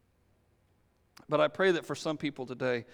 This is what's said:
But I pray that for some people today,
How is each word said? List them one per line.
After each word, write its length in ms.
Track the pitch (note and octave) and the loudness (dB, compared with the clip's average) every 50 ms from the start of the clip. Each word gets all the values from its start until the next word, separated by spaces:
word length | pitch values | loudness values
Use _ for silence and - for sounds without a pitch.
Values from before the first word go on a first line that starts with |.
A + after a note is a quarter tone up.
| _ _ _ _ _ _ _ _ _ _ _ _ _ _ _ _ _ _ _ _ _ _ _ - - - | _ _ _ _ _ _ _ _ _ _ _ _ _ _ _ _ _ _ _ _ _ _ _ -20 -4 0
But 120 | D3+ D3 | 2 4
I 80 | D3+ D3+ | 4 2
pray 240 | D3+ - F#3 F#3+ | 2 2 4 4
that 140 | F3+ D#3 B2+ | 4 2 0
for 100 | - D3 | -4 -6
some 220 | - - D#3+ D#3 D3 | -4 -4 -4 -4 -2
people 280 | - C#3+ - - B2+ | -4 -4 -4 -6 -8
today, 400 | B2 B2+ A#2+ C3 B2+ B2 A#2 A2 - | -10 -6 -2 0 0 0 0 -2 -8